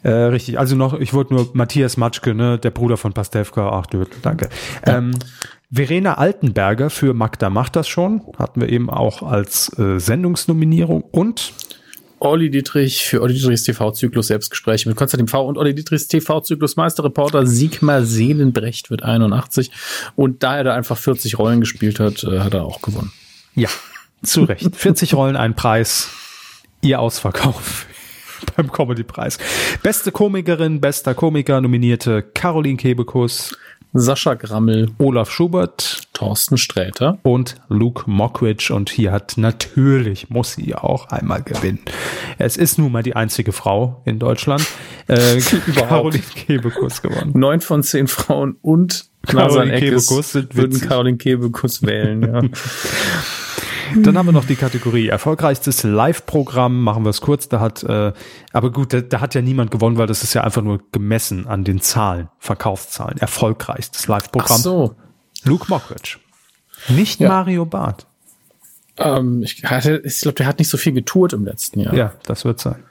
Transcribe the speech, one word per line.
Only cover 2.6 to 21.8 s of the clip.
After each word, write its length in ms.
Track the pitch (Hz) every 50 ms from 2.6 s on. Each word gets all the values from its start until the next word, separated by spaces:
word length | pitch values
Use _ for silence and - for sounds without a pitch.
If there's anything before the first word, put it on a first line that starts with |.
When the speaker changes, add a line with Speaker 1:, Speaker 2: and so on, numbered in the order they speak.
| - 117
Speaker 1:
Bruder 260 | - 117 120 120 117
von 180 | - - 107 -
Pastewka, 560 | - 101 - - 107 104 - - 117 101 98
ach 160 | 107 95 87
du, 180 | - - 98 92 - - -
danke. 260 | - 131 160 165 - - - - - - - - -
Speaker 2:
Ja. 120 | 135 127 123
Speaker 1:
Ähm, 140 | 123 123 127 123 123 - - - - - - _ _ _
Verena 420 | 127 127 143 123 165 185 185 190 - -
Altenberger 720 | 143 185 196 - - 123 98 110 98 98 107 113 135 151
für 240 | - - - 135 123
Magda 360 | 117 110 110 - - 113 95
macht 240 | 98 104 123 - -
das 140 | 170 147 -
schon, 340 | - 170 175 196 220 220 - - - -
hatten 220 | 120 - _ 120
wir 80 | 117 117
eben 220 | 120 120 120 117
auch 320 | - 107 117 110 - -
als, 540 | - 151 123 104 104 - - - - - -
äh, 220 | - 107 98 95 92
Sendungsnominierung 1040 | 90 101 117 170 180 175 175 - - - 165 160 156 156 165 170 170 160 165 160
und 500 | - - - 165 185 226 233 - - - - - - - - - _ - - - - _ _ _
Speaker 2:
Olli 300 | - 139 151 165 165 151
Dietrich 540 | 135 139 135 - - 147 135 135 - - -
für 180 | - - 110
Olli 120 | 117 123 127
Dietrichs 300 | 131 135 127 120 113 -
T-V-Zyklus 640 | - 110 - 110 107 107 - - 113 - 123 107 -
Selbstgespräche 600 | 110 104 - - - - - 113 110 110 - 113
mit 80 | 110
Konstantin 320 | - 143 131 - 123 117 110
Pfau 180 | - 135 135
und 120 | 131 143 -
Olli 160 | 151 147 139
Dietrichs 340 | 147 156 - 160 151 - -
T-V-Zyklus 680 | - 156 151 - 151 156 - - 160 143 151 139 -
Meisterreporter 680 | 165 160 170 - - 147 139 - - 143 143 147 143 131
Sigmar 580 | 123 120 120 143 160 - - 156 147 143 135 117
Seelenbrecht 840 | 113 113 110 113 127 151 151 143 131 120 113 107 117 120 - - -
wird 120 | 120 113
einundachtzig. 680 | - 117 117 117 113 104 101 127 - - - 135 127 - - - - - - - - - _
Und 260 | - 139 131 127 127
da 140 | - 127 135
er 80 | 143 135
da 100 | 131 117
einfach 220 | 123 113 - 120
vierzig 420 | - - 139 127 120 - 117 113 -
Rollen 220 | 107 113 120 120
gespielt 400 | 113 110 - -